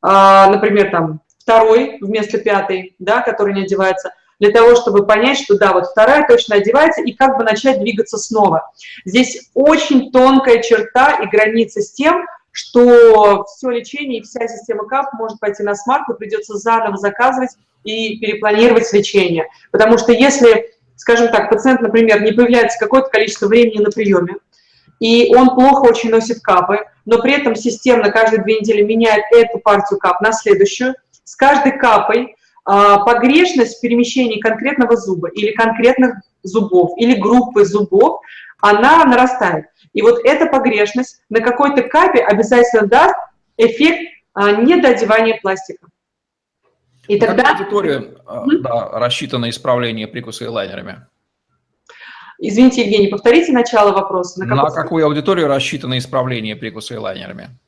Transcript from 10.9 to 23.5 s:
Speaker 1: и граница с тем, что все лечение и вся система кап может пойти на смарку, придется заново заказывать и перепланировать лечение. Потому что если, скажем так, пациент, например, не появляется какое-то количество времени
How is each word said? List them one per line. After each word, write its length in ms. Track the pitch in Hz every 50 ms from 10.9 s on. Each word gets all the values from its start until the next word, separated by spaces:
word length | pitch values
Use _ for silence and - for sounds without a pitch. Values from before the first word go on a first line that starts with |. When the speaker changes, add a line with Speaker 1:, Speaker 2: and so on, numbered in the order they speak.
| _ 247 262 285 -
Speaker 1:
и 120 | - 220 196
граница 540 | - 208 214 214 226 226 226 208 - 208
с 100 | 202 - _
тем, 320 | - 269 311 349 359 349 - - - _ _
что 920 | _ - - - - 247 240 247 240 240 233 226 220 214 208 208 202 196 -
все 240 | - - _ - 254
лечение 480 | 240 240 233 - - 285 294 277 254 220
и 40 | 208
вся 240 | - - 240 233 226
система 380 | 208 208 - - 226 208 -
кап 280 | - 254 269 262 269 262
может 260 | 226 247 226 226 220
пойти 240 | - 208 202 - 208
на 100 | 202 208
смарку, 400 | 202 - 240 262 294 277 - 233
придется 440 | - 220 202 208 214 208 - 214 202
заново 400 | 202 226 226 226 226 226 202 185
заказывать 540 | 196 202 202 - 240 262 262 262 254 247 - _ _ _ _ _ _
и 360 | 214 220 226 226 220 208 220
перепланировать 720 | 226 208 220 214 220 214 208 214 233 240 226 226 - - -
лечение. 540 | 202 202 - - 202 185 175 170 165 156 - _ _ _ _
Потому 260 | - 202 214 220 233 226
что 140 | - -
если, 600 | 233 220 254 277 269 - 240 233 226 214 - - _ _ _ _ _
скажем 340 | _ - - 233 233 233 233
так, 200 | 233 214 185 -
пациент, 320 | 226 - - 262 262 247
например, 400 | 233 214 214 226 226 226 214 208
не 120 | 208 220 214
появляется 440 | 220 240 233 240 240 233 - - -
какое-то 300 | 220 214 247 262 262 -
количество 380 | - 220 214 - - - -
времени 320 | 202